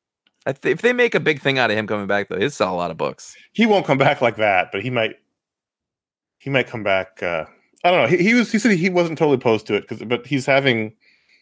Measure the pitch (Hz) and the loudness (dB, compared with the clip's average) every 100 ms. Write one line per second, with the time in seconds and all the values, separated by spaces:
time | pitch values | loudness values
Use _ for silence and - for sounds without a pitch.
0 | _ _ _ _ - 143 147 160 233 247 | _ _ _ _ -10 -4 -4 0 0 2
1 | 240 190 151 147 139 135 117 107 104 107 | 0 0 -2 -2 0 2 2 0 -2 -4
2 | 98 101 101 85 104 - 92 90 85 80 | -2 -2 -2 -2 -4 -2 -2 -2 -4 -4
3 | 71 - - - - - 220 202 - 135 | -6 -6 -16 -20 -10 0 2 2 2 2
4 | 139 143 120 107 107 92 87 98 120 123 | 2 2 0 2 2 2 0 -4 -4 -2
5 | 110 - _ _ _ _ _ _ _ _ | -2 -6 _ _ _ _ _ _ _ _
6 | _ _ _ _ 139 135 120 117 101 95 | _ _ _ _ -2 -2 -2 -4 -2 0
7 | 92 - 90 85 76 _ _ _ 175 180 | -2 -8 -6 -6 -6 _ _ _ 0 2
8 | 120 175 190 247 220 220 233 185 185 175 | 2 2 2 2 0 0 2 2 2 0
9 | 170 160 156 127 123 110 - 101 - 110 | 0 0 0 2 2 0 0 -4 -4 -10
10 | 107 120 123 143 131 135 139 113 110 - | -4 -6 -2 -4 2 2 2 0 -4 -10
11 | _ _ _ _ | _ _ _ _